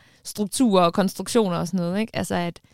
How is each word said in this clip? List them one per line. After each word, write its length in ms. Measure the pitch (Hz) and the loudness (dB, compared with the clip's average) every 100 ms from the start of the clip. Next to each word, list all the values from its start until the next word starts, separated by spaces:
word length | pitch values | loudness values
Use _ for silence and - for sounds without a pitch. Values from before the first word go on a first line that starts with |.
| _ _ | _ _
strukturer 600 | - - 208 - 254 190 175 | -14 -8 -6 0 4 4 4
og 80 | |
konstruktioner 640 | 170 190 - 190 240 208 170 | 2 0 -2 -2 0 0 0
og 100 | 170 | -2
sådan 100 | 190 | -2
noget, 200 | 170 190 | -2 -2
ikke? 160 | 226 - | -4 -4
Altså, 200 | 190 190 | -4 -4
at 260 | 175 - _ | -4 -8 _